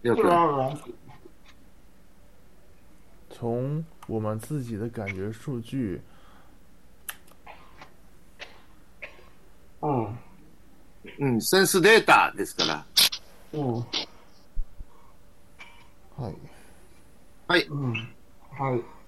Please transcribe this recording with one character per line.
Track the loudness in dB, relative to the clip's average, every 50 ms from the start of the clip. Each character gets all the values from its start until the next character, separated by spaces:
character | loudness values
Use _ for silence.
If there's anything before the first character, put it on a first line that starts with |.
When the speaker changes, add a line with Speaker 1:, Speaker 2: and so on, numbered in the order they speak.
| 4
Speaker 1:
了 | 2 4
解。 | 4 6
Speaker 2:
そ |
れ | 6
は | 6 6 6 4 4 2 0 -2 -4 -8 -12 -16 -18 -18 -20 -20 -20 -20 -20 -20 -20 -20 -20 -20 -20 -20 -20 -20 -20 -20 -20 -20 -20 -20 -20 -20 -20 -20 -20 -20 -20 -20 -20 -20 -20 -20 -20 -20 -20 -20 -20 -20 -20 -20 -20 -20 -20 -20 -20 -20
Speaker 3:
从 | -12 -6 -4 -2 -2 -2 -2 -2 -4 -6 -6 -8 -14 -18 -8
我 | -6 -4 -2
们 | -2 -2 -4 -6
自 | -6 -6 -6 -6 -6
己 | -6 -6
的 | -6 -6 -6
感 | -6 -8 -8 -8 -6
觉 | -6 -6 -8
数 | -8 -10 -8 -8 -8 -8
据。 | -8 -6 -4 -4 -4 -4 -4 -6 -10 -18 -20 -20 -20 -20 -20 -20 -20 -20 -20 -20 -20 -20 -20 -20 -20 -20 -20 -16 -16 -16 -16 -16 -20 -20 -20 -20 -20 -20 -20 -20 -20 -20 -20 -20 -20 -20 -20 -20 -20 -20 -20 -20 -20 -20 -20 -20 -20 -18 -18 -20 -20 -20 -20 -20 -20 -20 -20 -18 -18 -18 -18 -20 -20 -20 -20 -20 -20 -20 -20 -20 -20 -20 -14 -6
Speaker 2:
う | -2 0
ん。 | 0 0 0 -2 -8 -12 -14 -18 -20 -20 -20 -20 -20 -20 -20 -20 -20 -20 -20 -20 -20 -20 -20 -18 -6 -2
Speaker 1:
う | 0
ん、 | 2 2 2
セ | 2 4 4 6
ン | 6
ス | 6 4 6
デ | 8 10 10 8
ー | 8
タ | 8 8 8 6 4 0
で | -4 -6
す | -6 -2
か | -2 0
ら。 | 0 0 -4 -6 -2 2 2 2 2 0 -4 -14 -20 -20 -20 -16 -8 -6
Speaker 2:
う |
ん。 | -2 -2 -2 -2
Speaker 3:
は | -2 -4 -6 -6 -6 -6 -8 -14 -20 -20 -20 -20 -20 -20 -4 -2 -2 -2 -2 -4 -14 -14 -14 -14 -18 -20 -20 -20 -20 -20 -20 -20 -20 -20 -20 -18 -18 -18 -18 -18 -20 -20 -20 -20 -20 -20 -18 -12 -10 -10 -10
い。 | -10 -12 -16 -18 -20 -20 -20 -20 -20 -20 -20 -20 -20 -20 -20 -20 -20 -20 -20 -20 -20 -16 -2
Speaker 1:
は | 2 2
い。 | 2 2
Speaker 2:
う | 0 -6
ん。 | -4 -4 -2 -4 -4 -8 -10 -16 -20 -20 -20 -20 -20 -20 -18 -8
は | -4 -2 -2 -2
い。 | -2 -4 -6 -18 -20 -20